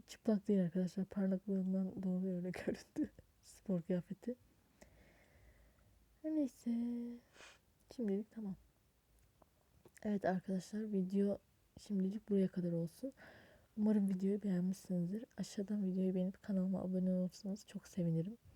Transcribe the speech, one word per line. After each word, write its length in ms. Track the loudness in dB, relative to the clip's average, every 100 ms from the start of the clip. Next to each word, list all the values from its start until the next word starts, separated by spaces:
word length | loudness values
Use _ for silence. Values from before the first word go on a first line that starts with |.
| -10
Çıplak 400 | -4 0 0 4
değil 160 | 4
arkadaşlar. 420 | 4 2 -2 -2 -4
Parlaklığından 960 | 0 0 0 0 0 2 0 0 -2
dolayı 320 | -2 0 0 -2
öyle 140 | -4
<laughs> 160 | -4 -4
göründü. 460 | -4 -6 -4 -4 -4 _ _
Spor 380 | -20 -14 -2 -2
kıyafeti. 540 | 0 -2 -2 -8 -8 -8 -12 _ _ _ -20 -20 -20 -20 -20 -20 -20 -20 -20 _ _ _ _ _
Her 100 | -2
neyse. 400 | 0 0 -2 -4 -2 -2 -4 -6 -12 _ -20 -20 -20 _ _ _ -4
Şimdilik 360 | 0 0 -2
tamam. 240 | -8 -8 -8 _ _ _ _ _ _ _ _ -20 _ _ _ -20 -6
Evet 220 | -2 0 2
arkadaşlar, 680 | 0 -2 -4 -4 -8 -2
video 460 | 0 2 2 2 0 _ _ _ -20 -4
şimdilik 420 | 0 0 -2 0
buraya 180 | 2 2
kadar 240 | 0 -2
olsun. 420 | 0 -2 -6 -12 -12 -20 -20 -20 -20 _ 2
Umarım 320 | 4 6 4
videoyu 340 | 2 2 0
beğenmişsinizdir. 800 | 2 2 0 -2 -2 0 0 -2 -8 -8
Aşağıdan 480 | -6 -4 -2 0 0
videoyu 300 | 2 2 2
beğenip 280 | 0 -2
kanalıma 380 | -2 0 2 0
abone 280 | 0 2 2
olursanız 580 | 2 0 -4 -8 -8 -8
çok 200 | -14 -8
sevinirim. 500 | 0 2 2 0 -6 -18